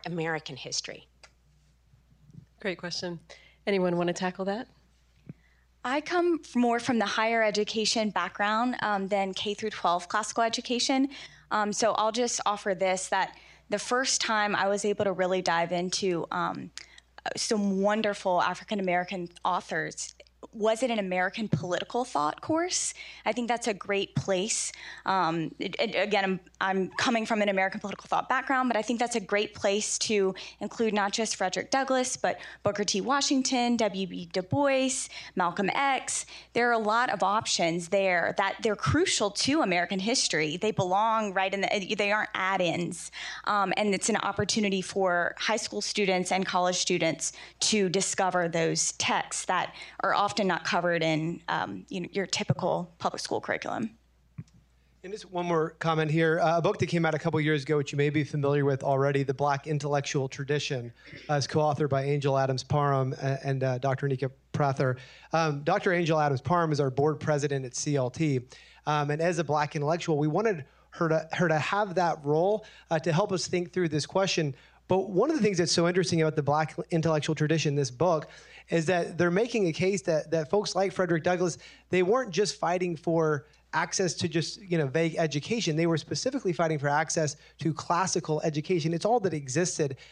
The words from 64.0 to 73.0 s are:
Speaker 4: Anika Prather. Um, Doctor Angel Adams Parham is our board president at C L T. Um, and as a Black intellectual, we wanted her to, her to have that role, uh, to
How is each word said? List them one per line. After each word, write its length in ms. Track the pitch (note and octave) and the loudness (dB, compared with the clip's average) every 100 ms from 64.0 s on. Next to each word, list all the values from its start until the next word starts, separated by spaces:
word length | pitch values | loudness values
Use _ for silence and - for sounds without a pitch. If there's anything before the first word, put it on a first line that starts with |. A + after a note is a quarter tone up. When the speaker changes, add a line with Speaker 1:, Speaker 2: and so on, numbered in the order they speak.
| C#3 | -2
Speaker 4:
Anika 240 | B2+ C3 - _ | -2 -4 -8 _
Prather. 420 | - C#3+ C3 C3+ B2+ - - - | 0 0 2 0 -2 -8 -20 -4
Um, 280 | D#3+ D#3+ C#3+ | 0 0 0
Doctor 280 | D3 G3 G3 | 0 0 2
Angel 260 | F3 D#3+ D#3 | 2 2 2
Adams 220 | D3 C3 | 2 0
Parham 300 | - F3 E3 | 2 2 4
is 80 | D3 | 2
our 100 | C#3 | 2
board 300 | B2+ D3+ D3+ | 2 2 0
president 460 | D#3+ D3 C#3+ C#3 B2+ | 0 0 0 -2 -4
at 100 | - | -6
C 220 | D3+ C#3+ | -2 0
L 120 | B2+ | 0
T. 300 | - D#3+ B2+ A#2 - - - - | 0 0 0 -4 -14 -20 -8 -2
Um, 240 | D3+ C#3+ | 0 0
and 100 | D3+ | 0
as 180 | E3+ E3+ | 0 0
a 40 | |
Black 320 | C#3+ D3 D3 D#3+ | 0 0 0 -2
intellectual, 420 | D3 E3+ - D3 | 0 0 0 0
we 100 | D3+ | 2
wanted 360 | E3 A3+ E3+ - _ _ | 2 0 0 -6 _ _
her 180 | - E3 | -2 2
to, 180 | D#3+ - | 2 0
her 160 | - F3 | 0 2
to 100 | D#3 | 2
have 360 | C3+ G3+ G#3 F3 | 2 0 0 2
that 280 | E3+ D#3+ | 2 0
role, 420 | C#3+ D3+ F#3 G#3+ - - - | 0 2 2 0 -4 -20 -4
uh, 80 | |
to 120 | D#3+ | -2